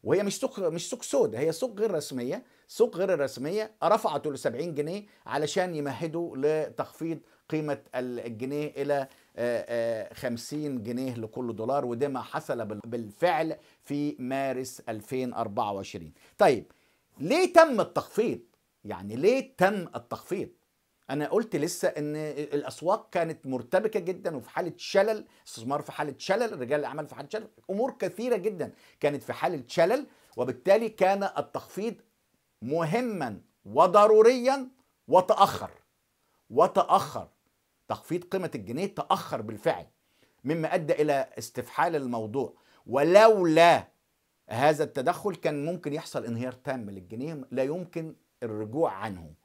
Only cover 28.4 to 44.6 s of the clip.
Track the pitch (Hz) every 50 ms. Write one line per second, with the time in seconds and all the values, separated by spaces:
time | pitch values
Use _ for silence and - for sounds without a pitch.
28.4 | 175 214 202 170 143 113 - _ _ - _ _ - 147 143 135 - - 120 -
29.4 | 151 170 175 147 120 _ - - 165 180 226 277 277 - _ _ _ _ _ -
30.4 | 123 127 123 117 _ 180 196 220 233 220 214 - 190 185 196 202 196 190 - 143
31.4 | - - _ 131 - - - - 202 233 196 - _ _ _ _ _ _ _ _
32.4 | _ _ _ _ 107 120 143 165 165 151 165 233 254 240 214 185 147 120 104 90
33.4 | - _ _ _ _ 98 104 135 170 185 175 208 208 220 220 214 220 233 262 254
34.4 | 233 254 269 277 262 254 _ _ _ _ _ _ _ - 135 180 180 - 208 170
35.4 | 196 190 - - 98 95 - - _ _ _ _ _ _ _ _ _ _ _ _
36.4 | _ _ 104 123 165 190 - 196 - - 170 190 - - - 113 87 - _ _
37.4 | _ _ _ _ _ _ _ _ _ _ 107 - - - 160 175 175 - - 190
38.4 | 180 160 - 135 101 95 117 143 190 196 - - - - - 170 165 - - 123
39.4 | 110 107 113 101 - 165 131 92 85 _ _ _ _ _ _ _ _ _ _ _
40.4 | _ 127 156 170 160 151 165 185 156 143 135 135 151 151 143 135 127 - - -
41.4 | 113 - _ - 117 - - - 156 175 165 151 135 123 120 117 110 107 104 139
42.4 | 123 - - _ _ _ _ _ _ - 110 135 143 165 180 202 220 226 220 196
43.4 | 180 170 156 160 165 170 160 120 90 - _ _ _ _ _ _ _ _ _ _
44.4 | _ - - 113